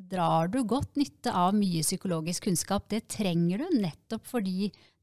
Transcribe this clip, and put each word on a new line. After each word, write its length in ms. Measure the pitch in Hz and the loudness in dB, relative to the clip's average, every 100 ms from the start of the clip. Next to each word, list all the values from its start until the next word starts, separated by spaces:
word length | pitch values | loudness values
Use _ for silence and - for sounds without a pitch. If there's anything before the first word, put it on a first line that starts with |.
drar 480 | 185 185 165 160 170 | -8 0 2 2 2
du 140 | 247 | 0
godt 320 | 220 285 - - | 0 0 0 -2
nytte 320 | 277 - 240 | -2 -2 -4
av 240 | 190 180 | 2 4
mye 300 | 208 196 170 | 4 2 2
psykologisk 600 | 156 185 190 165 160 180 - | 0 -2 -2 -2 -2 -4 0
kunnskap. 380 | 175 - 202 - | -2 0 -2 -2
Det 140 | 220 - | -6 -4
trenger 480 | - 196 170 170 190 | -2 0 2 2 0
du 220 | 349 285 | 0 0
nettopp 420 | 180 - - 226 - | 0 -4 -8 -10 -6
fordi 400 | 247 190 185 202 - _ _ | -4 -2 -2 -4 -6 _ _